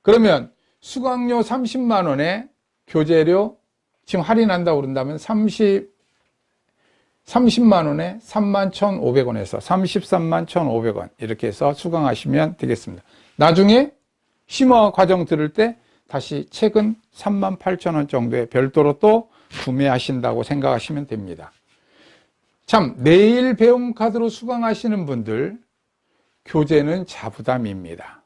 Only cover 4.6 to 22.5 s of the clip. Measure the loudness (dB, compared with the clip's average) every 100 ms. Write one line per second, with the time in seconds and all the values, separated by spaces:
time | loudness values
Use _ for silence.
4.6 | 0 0 -2 -4 -6 -8 -6 -2 -2 0
5.6 | 0 0 -4 _ _ _ _ _ _ _
6.6 | _ _ _ _ _ _ _ 2 2 4
7.6 | 4 4 2 -2 -6 -10 -8 -4 -2 0
8.6 | -2 -2 -2 -2 0 0 0 -4 -8 -10
9.6 | -2 -2 0 -2 -2 -2 0 -2 -2 -4
10.6 | -2 -2 -2 -4 -10 _ -10 -6 -6 -2
11.6 | -2 -2 -6 -2 -2 -4 -2 -2 -2 -4
12.6 | -6 -6 -8 -18 _ _ _ 2 4 6
13.6 | 6 6 2 _ _ _ _ _ _ 0
14.6 | 4 6 4 2 2 2 0 -2 -2 0
15.6 | -2 -2 _ _ _ -12 -8 -10 -10 -2
16.6 | 0 2 0 -4 _ _ -6 -4 -4 -4
17.6 | -6 -4 -2 -2 -2 -2 -2 -4 -2 -2
18.6 | 0 2 2 4 4 2 0 _ _ -12
19.6 | -6 -2 0 0 -2 -4 -2 -4 -4 -4
20.6 | -2 -2 -4 -10 -8 -10 -10 -16 -18 _
21.6 | _ _ _ _ _ _ _ _ _